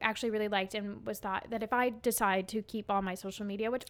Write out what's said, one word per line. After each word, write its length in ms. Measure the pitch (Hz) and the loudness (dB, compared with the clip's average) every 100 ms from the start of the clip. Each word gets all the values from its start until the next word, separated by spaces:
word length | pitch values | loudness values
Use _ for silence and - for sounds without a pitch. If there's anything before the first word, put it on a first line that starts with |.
actually 280 | 220 214 233 | -2 0 0
really 180 | 214 208 | 0 2
liked 240 | 202 190 214 | 2 0 -2
and 300 | 202 202 220 | -4 -6 -6
was 140 | 202 | -6
thought 280 | 202 190 - | -2 -4 -2
that 100 | 226 | -4
if 80 | 214 | 0
I 160 | 247 247 | 4 4
decide 580 | 233 247 220 208 190 190 | 2 2 4 4 4 2
to 120 | 220 | -2
keep 280 | 208 220 202 | -4 -4 0
all 120 | 196 | 2
my 140 | 190 185 | 0 -2
social 300 | 196 - 208 | -6 -6 -4
media, 240 | 202 220 | -2 0
which 120 | 247 | -2